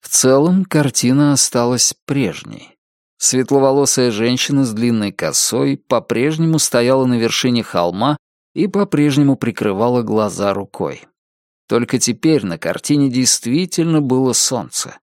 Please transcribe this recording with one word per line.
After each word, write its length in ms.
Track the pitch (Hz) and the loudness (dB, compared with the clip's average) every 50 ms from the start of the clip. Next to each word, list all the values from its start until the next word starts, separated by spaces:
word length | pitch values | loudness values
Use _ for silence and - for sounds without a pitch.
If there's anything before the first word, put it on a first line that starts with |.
| _ | _
В 60 | - | -2
целом, 560 | - - - 131 131 139 147 170 185 190 185 | -2 2 4 4 4 4 4 2 2 2 0
картина 640 | - - 156 147 139 - - - 120 131 143 147 147 143 | 0 0 0 0 0 0 0 0 2 2 4 4 2 2
осталась 600 | 131 - - - 123 120 120 127 120 - - - _ _ | 2 0 0 0 0 0 0 0 0 0 -2 -2 _ _
прежней. 720 | - 139 139 131 92 82 - - - - - - - _ _ _ _ _ _ _ _ _ | -6 -2 -2 -2 -2 -4 -8 -12 -16 -16 -18 -18 -20 _ _ _ _ _ _ _ _ _
Светловолосая 920 | _ - - - 127 131 - 139 139 135 135 135 143 139 135 - - 127 123 | _ -2 0 0 0 0 2 2 4 4 4 2 2 2 0 2 2 0 0
женщина 560 | 110 101 113 120 123 127 - - 143 139 135 | 0 0 0 0 0 0 -2 0 0 0 0
с 60 | 120 110 | 0 -2
длинной 380 | 107 117 120 117 110 104 101 95 | -2 0 0 0 0 -2 -4 -6
косой 640 | - - 78 71 - - - - 123 139 143 139 143 | -4 -6 -4 -2 -2 -2 -2 0 0 0 0 -2 -4
по-прежнему 800 | _ _ 127 117 - _ 117 113 123 147 160 156 165 165 160 151 | _ _ -2 -2 0 _ -2 0 0 -2 0 0 0 0 2 0
стояла 480 | - - - 120 120 123 131 131 131 | 0 0 2 2 2 4 2 2 2
на 120 | 127 123 117 | 2 2 2
вершине 440 | 113 113 110 - - 127 123 120 110 | 0 0 -2 0 0 0 0 0 -2
холма 560 | - - 90 87 87 85 95 117 139 151 147 _ _ _ _ _ _ _ | -2 -2 -2 -2 -2 -2 -2 -2 -2 -2 -2 _ _ _ _ _ _ _
и 120 | - 170 | -2 -2
по-прежнему 680 | 202 185 196 202 196 - 147 147 147 135 143 147 139 135 | 0 0 -2 -2 0 0 2 2 2 4 4 4 2 2
прикрывала 680 | - - 117 110 - 117 107 98 95 110 120 123 123 117 | 0 -2 -4 -4 -2 -2 -2 0 2 0 2 2 0 0
глаза 500 | 107 110 107 107 104 87 87 101 101 98 | 0 0 0 0 -2 -2 -2 -2 -2 -2
рукой. 520 | 98 98 98 - - 95 73 73 - - _ _ _ _ _ _ _ _ _ _ _ _ | -2 -6 -10 -8 -8 -6 -6 -6 -12 -20 _ _ _ _ _ _ _ _ _ _ _ _
Только 320 | _ - 120 120 - - 123 | _ -2 -2 0 0 -2 -2
теперь 460 | - - 117 - - 160 160 139 127 | 0 -2 -4 0 2 2 2 2 0
на 140 | 98 82 80 | -2 -6 -6
картине 500 | - - 123 - - - 147 147 139 135 | -6 -6 -6 -6 -2 0 2 2 2 0
действительно 920 | 120 127 127 120 - - - 120 123 156 185 175 - - 165 165 165 156 147 | 0 0 0 0 -2 -2 -2 -2 -2 -2 -2 -2 -2 -2 0 2 2 0 2
было 320 | 127 127 127 135 127 117 | 2 0 0 0 0 0
солнце. 640 | - - - 135 120 90 - - - - - - - | 0 -2 -2 -2 -4 -8 -8 -8 -10 -10 -10 -12 -20